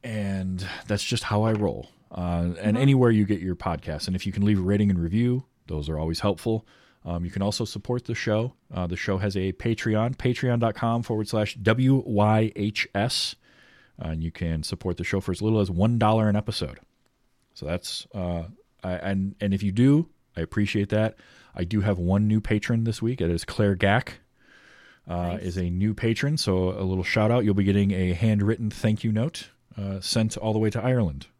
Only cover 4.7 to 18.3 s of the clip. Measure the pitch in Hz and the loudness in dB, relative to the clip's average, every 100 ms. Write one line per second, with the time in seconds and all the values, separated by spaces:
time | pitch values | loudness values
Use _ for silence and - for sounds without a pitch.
4.7 | 101 104 90 85 101 123 123 131 _ - | 2 4 2 0 0 0 0 -6 _ -8
5.7 | 78 73 78 80 82 101 87 117 110 - | -6 -4 -4 -4 -2 -2 -2 -2 -4 -4
6.7 | _ _ _ 76 87 85 95 98 - 110 | _ _ _ -8 -6 -6 -2 -2 -2 -6
7.7 | 104 - 123 - 117 - 107 120 - _ | -8 -6 -6 -4 -6 0 0 -2 -8 _
8.7 | 90 87 87 - 95 104 98 95 90 117 | -6 -4 -4 -2 -2 0 -2 -2 -2 -2
9.7 | 113 117 107 117 131 123 123 127 120 117 | -2 0 0 0 -2 -2 0 0 2 0
10.7 | 104 117 117 117 110 107 110 104 - 98 | 0 -2 -2 -2 -4 -2 -2 -2 0 0
11.7 | 120 131 135 - 101 104 110 110 - 104 | 4 4 4 2 2 4 4 2 0 -4
12.7 | 107 - 101 117 - - - _ _ - | -2 -4 0 0 0 -4 -8 _ _ -20
13.7 | - _ - 80 80 82 - 85 80 78 | -20 _ -10 -6 -4 -4 -4 -2 -2 -4
14.7 | 90 92 87 87 98 98 87 107 110 98 | -6 -4 -4 -2 -2 -2 -2 2 2 2
15.7 | 87 110 120 110 110 107 104 104 104 - | 2 2 4 4 4 4 2 0 -6 -8
16.7 | 62 _ _ _ _ _ _ _ - 71 | -10 _ _ _ _ _ _ _ -12 -6
17.7 | 87 - - - 104 90 | -6 -6 -12 -10 -6 -4